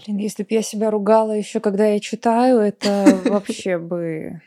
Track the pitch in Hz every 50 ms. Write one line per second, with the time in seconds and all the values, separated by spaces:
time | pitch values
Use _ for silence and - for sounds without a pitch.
0 | - 214 208 196 208 214 - - 202 - 220 220 208 - - 208 220 220 214 214
1 | 196 208 220 220 220 220 214 214 202 - - 220 - 214 196 196 220 214 208 208
2 | - - - 214 - 233 226 233 247 262 254 226 208 208 202 - - 208 202 202
3 | 196 196 196 185 185 247 202 202 196 - 220 - - 196 180 170 170 170 180 175
4 | 170 165 160 156 - - 175 165 -